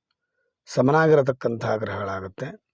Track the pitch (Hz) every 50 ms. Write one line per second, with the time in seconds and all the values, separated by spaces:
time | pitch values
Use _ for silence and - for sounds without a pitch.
0 | _ _ _ _ _ _ _ _ _ _ _ _ _ - - 131 123 131 147 160
1 | 160 160 156 147 131 135 131 131 - 120 117 110 117 117 113 107 110 104 101 101
2 | 101 95 95 98 95 95 92 - 131 151 202 - _ _